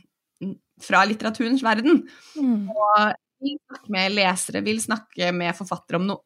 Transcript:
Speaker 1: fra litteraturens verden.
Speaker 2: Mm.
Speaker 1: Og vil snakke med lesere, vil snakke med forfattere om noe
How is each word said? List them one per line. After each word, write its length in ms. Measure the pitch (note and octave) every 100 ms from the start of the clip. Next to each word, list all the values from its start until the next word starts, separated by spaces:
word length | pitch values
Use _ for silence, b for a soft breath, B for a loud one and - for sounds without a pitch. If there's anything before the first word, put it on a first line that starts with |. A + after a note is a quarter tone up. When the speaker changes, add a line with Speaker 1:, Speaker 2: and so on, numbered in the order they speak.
| - _ _ - F#3 - _ _
Speaker 1:
fra 260 | - F#3+ G3+
litteraturens 560 | G#3+ A3 G#3+ A#3 C4
verden. 380 | A3+ G#3+ C4 D#4+ - B B
Speaker 2:
Mm. 320 | D#4 C4 G#3+ G3
Speaker 1:
Og 460 | G#3+ G#3 G#3 G#3+ - _ _
vil 180 | C#4 D4
snakke 340 | - - -
med 220 | F#3+ F#3+ G#3
lesere, 460 | F#3 F3+ - G3+
vil 160 | G3+ A3
snakke 480 | - G#3+ - - F3+
med 240 | F3+ F3
forfattere 460 | F3+ F#3 F3 - E3+
om 80 | F#3+
noe 160 | G3